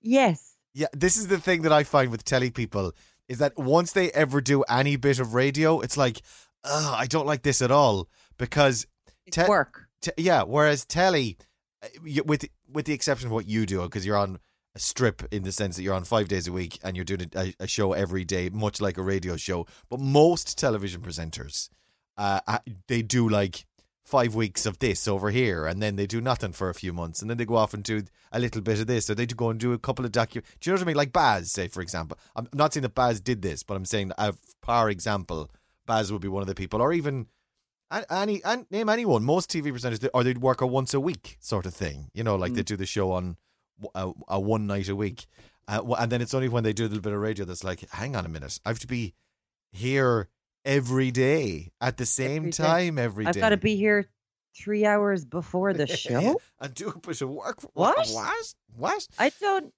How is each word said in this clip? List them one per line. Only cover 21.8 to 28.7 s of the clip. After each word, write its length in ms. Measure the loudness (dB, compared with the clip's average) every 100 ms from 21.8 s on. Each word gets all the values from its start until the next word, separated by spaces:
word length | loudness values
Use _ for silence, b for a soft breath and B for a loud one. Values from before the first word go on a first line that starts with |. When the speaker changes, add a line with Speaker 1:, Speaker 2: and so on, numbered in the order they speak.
| _ _ _ -4
Speaker 2:
uh, 220 | 0 0 0
uh, 120 | -4 -4 -16 -4
they 140 | -4
do, 260 | 0 2 2
like, 380 | 2 0 -4 -18 _ _ _
five 300 | -2 0 2 0
weeks 300 | -2 0 -2
of 120 | -2
this 300 | -2 0 0
over 220 | 0 0
here, 360 | 0 0 0 -2
and 160 | -2
then 140 | -4 -2
they 100 | -2
do 140 | -2
nothing 320 | -2 -2 -4
for 160 | -4 -6
a 60 |
few 180 | -4 -6
months, 280 | -6 -8 -8
and 80 | -6
then 80 | -4
they 60 | 0
go 100 | 2
off 160 | 2
and 80 | -2
do 200 | -4 -4 -4 b b
a 80 | -4
little 220 | -4 -4
bit 180 | -2